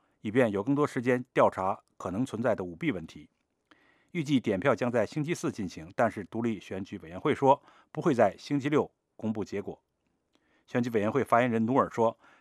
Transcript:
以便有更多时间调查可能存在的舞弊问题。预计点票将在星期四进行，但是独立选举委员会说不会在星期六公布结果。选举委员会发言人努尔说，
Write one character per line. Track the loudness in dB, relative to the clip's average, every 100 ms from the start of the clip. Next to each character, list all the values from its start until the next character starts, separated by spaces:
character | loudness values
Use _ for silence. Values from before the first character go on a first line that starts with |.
| _ _
以 | -4
便 | 2 2
有 | 0
更 | 0
多 | 0 0
时 | -2
间 | 0 0 0
调 | 4 4
查 | 4 -4 -4 _ -12
可 | -8
能 | -4 -4
存 | -2
在 | -2
的 | -2
舞 | -4 -6
弊 | -4
问 | -4 -8
题。 | -18 -20 _ _ _ _ _ _ _ _
预 | -6
计 | 0 2
点 | 2 0
票 | 2
将 | 0 0
在 | 0 -2
星 | -2
期 | -4
四 | -4 -6
进 | -6 -8
行， | -10 -10 0
但 | 0
是 | 0
独 | -8 -4
立 | -4 -4
选 | -8 -10
举 | -10 -12
委 | -12
员 | -4
会 | -2
说 | 2 4 4 _ _ _
不 | -4
会 | 0
在 | 4 4 2
星 | -4 -4
期 | 0
六 | 0 0 _ _ -8
公 | -6
布 | -4
结 | -6 -6
果。 | -8 -12 _ _ _ _ _ _ _ _ _
选 | -2
举 | 0
委 | 0
员 | 0
会 | 0
发 | 4 4
言 | 4
人 | 2
努 | 2 2
尔 | 0
说， | 2 0 0 _ _